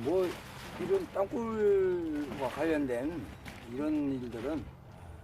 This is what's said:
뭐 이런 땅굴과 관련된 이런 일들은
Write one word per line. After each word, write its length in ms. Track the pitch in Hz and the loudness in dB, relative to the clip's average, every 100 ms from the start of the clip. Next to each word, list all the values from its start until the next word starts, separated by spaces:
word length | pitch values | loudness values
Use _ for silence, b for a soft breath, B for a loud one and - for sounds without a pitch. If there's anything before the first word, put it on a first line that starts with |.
뭐 220 | 120 185 180 - - - - - | 2 4 4 0 -8 -12 -10 -4
이런 260 | 170 - 311 | 2 2 2
땅굴과 1300 | - 202 269 226 220 208 196 185 175 165 147 147 143 127 | 0 0 0 0 4 6 6 6 2 0 -2 -4 -2 -2
관련된 720 | 135 160 151 139 120 143 170 92 - - - 117 | 0 2 2 2 0 -2 -4 -8 -10 -14 -14 -10
이런 400 | 123 151 151 143 | -4 0 2 0
일들은 500 | 131 123 113 127 156 - - - - - - | 0 -4 -4 -4 -4 -6 -12 -18 -16 -16 -16